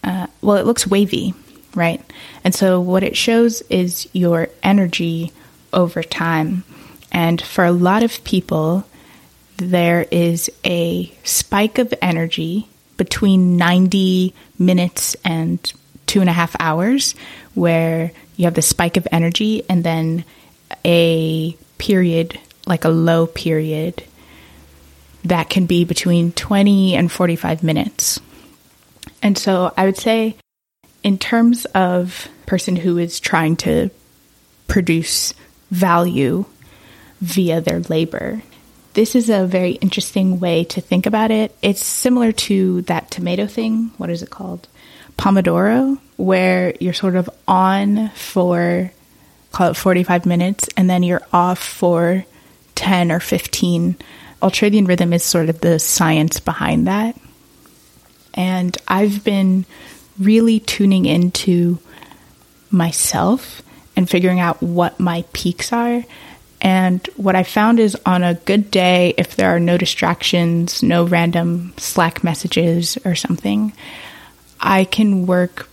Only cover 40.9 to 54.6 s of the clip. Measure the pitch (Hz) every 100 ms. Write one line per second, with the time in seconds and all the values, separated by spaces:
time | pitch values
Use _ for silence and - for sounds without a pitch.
40.9 | 180 196 214 220 220 214 _ - 202 -
41.9 | - 254 247 233 214 - 196 190 180 175
42.9 | 170 - - 175 180 202 208 226 220 226
43.9 | - 175 170 - - 190 175 - _ -
44.9 | - - - 196 196 180 170 196 240 269
45.9 | 277 _ - 185 185 185 185 180 - 180
46.9 | 170 190 180 175 - - 185 190 196 202
47.9 | 208 214 - - - 180 175 175 175 185
48.9 | _ _ _ _ _ _ - 180 - 190
49.9 | 180 180 175 180 175 180 202 - - 185
50.9 | 180 175 180 - 180 180 180 - - 180
51.9 | 170 170 185 185 - _ _ _ - -
52.9 | 185 175 165 - 175 - - 180 170 175
53.9 | 180 - - - - 190 -